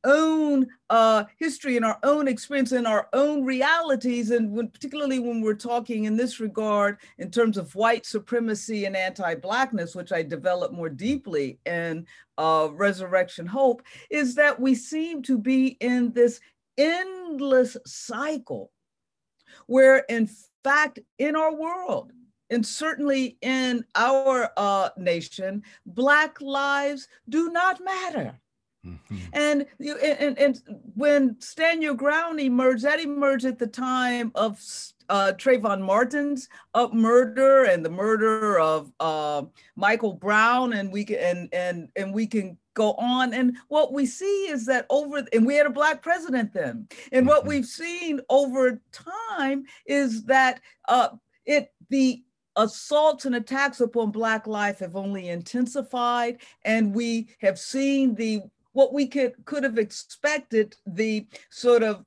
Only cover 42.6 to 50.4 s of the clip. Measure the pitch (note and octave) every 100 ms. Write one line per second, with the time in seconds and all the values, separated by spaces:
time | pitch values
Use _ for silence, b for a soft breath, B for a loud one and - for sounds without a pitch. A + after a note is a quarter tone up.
42.6 | _ - G#3+ - A#3+ B3+ B3+ A#3+ B3+ B3
43.6 | B D4+ D4+ C#4 C4 - G4 G4+ G4 C#4+
44.6 | A3+ C4 - C#4+ D4 C#4+ - A3+ A3+ C#4+
45.6 | D4 B3+ D4+ D#4 D#4+ F4 D#4+ B3+ G#3+ F#3
46.6 | C#3+ A#2 - B B B3+ B3+ D4 D4 C#4+
47.6 | B3 - E4+ F4 E4+ C#4+ - C4+ C#4 C4
48.6 | B3+ A#3+ _ - - G4+ A4+ F#4+ C4+ C#4
49.6 | C4+ B - C#4+ C4+ A3 G#3+ C4